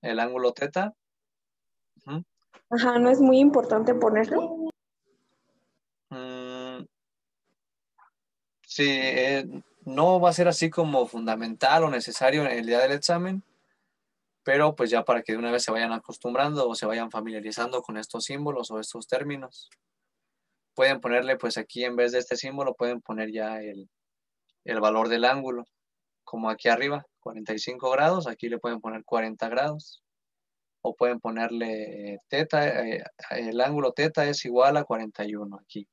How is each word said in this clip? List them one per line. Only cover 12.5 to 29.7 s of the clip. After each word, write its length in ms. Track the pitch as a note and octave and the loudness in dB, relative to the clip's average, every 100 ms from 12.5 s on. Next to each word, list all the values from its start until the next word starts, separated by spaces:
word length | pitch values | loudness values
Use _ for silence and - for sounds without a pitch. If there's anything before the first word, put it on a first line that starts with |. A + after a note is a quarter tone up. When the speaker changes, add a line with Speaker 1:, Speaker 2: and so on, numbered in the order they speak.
Speaker 1:
el 140 | A#2+ A2+ | -2 0
día 140 | A#2 | 2
del 120 | C3 | 2
examen, 500 | C#3+ - E3+ F3+ F#3+ - _ _ _ _ _ _ _ _ _ | 0 0 -2 -2 -6 -8 _ _ _ _ _ _ _ _ _
pero 340 | - C3+ D3+ D3+ | 0 4 4 2
pues 140 | A#2 | 2
ya 140 | A#2 | 2
para 180 | A2+ A#2+ | 2 0
que 100 | A2+ | 0
de 60 | A2 | -4
una 120 | A#2 | -2
vez 120 | A#2+ | -2
se 80 | A#2+ | -2
vayan 220 | A2+ A2+ | -2 -2
acostumbrando 760 | A2+ - A2 B2 B2 C#3+ D3+ B2+ | -4 -8 -10 -4 0 0 0 -2
o 60 | |
se 100 | A2+ | -2
vayan 260 | G#2+ A2+ A2+ | -4 -4 -4
familiarizando 680 | A2+ A2+ A2 G#2+ G#2+ A#2+ B2+ | -8 -8 -10 -10 -6 -4 -4
con 160 | - G#2+ | -6 -10
estos 280 | G#2+ A#2 | -10 -10
símbolos 460 | A2+ C#3 D3 C3+ A#2 | -8 -6 -6 -6 -6
o 80 | A2 | -8
estos 280 | A2 A#2 A2+ | -10 -14 -4
términos. 640 | C3 C#3+ C#3+ C3 - - _ _ _ _ _ _ _ _ _ _ | -4 -4 -8 -12 -18 -20 _ _ _ _ _ _ _ _ _ _
Pueden 260 | - C3 C3+ | 2 2 2
ponerle, 380 | A#2+ A#2+ B2+ B2+ | 0 0 0 -2
pues 180 | A#2 A2+ | -2 -6
aquí 280 | A2 - | -8 -6
en 120 | B2 A#2+ | -4 0
vez 160 | A#2+ | 2
de 60 | B2 | 0
este 180 | B2 B2 | -2 -6
símbolo, 380 | C3+ C#3 C3+ | -6 -4 -4
pueden 260 | A#2+ A#2+ B2 | -2 -4 -4
poner 300 | _ A2 A2 | _ -8 -6
ya 300 | A2 A2 A2 | -6 -6 -8
el, 280 | G#2+ G2 F#2+ _ _ _ _ _ _ _ | -10 -14 -18 _ _ _ _ _ _ _
el 160 | - A2+ | -6 2
valor 280 | G#2+ A2 A2+ | 2 4 2
del 160 | A#2 | 2
ángulo, 400 | A#2+ C#3 C3 B2 A#2 _ _ _ _ _ | 2 2 -2 -8 -10 _ _ _ _ _
como 260 | - A2+ A2 | -14 -6 -4
aquí 180 | A2 B2 | -2 2
arriba, 380 | A#2 C#3 D3 D3 _ | 2 0 -4 -8 _
cuarenta 340 | - A2+ G#2+ | -14 -14 -8
y 40 | A2 | -8
cinco 320 | - B2+ B2+ | -8 -6 -2
grados, 360 | C3 D#3 F#3 D#3 | 2 4 2 -4
aquí 220 | A2 A#2+ | -8 -8
le 100 | A#2 | -6
pueden 220 | A#2+ A#2 | -6 -6
poner 240 | A2 A2 | -8 -12
cuarenta 440 | G#2+ A#2 A2+ A2 A2+ | -4 -4 -4 -6 -4
grados. 520 | A2+ C#3+ | -2 -2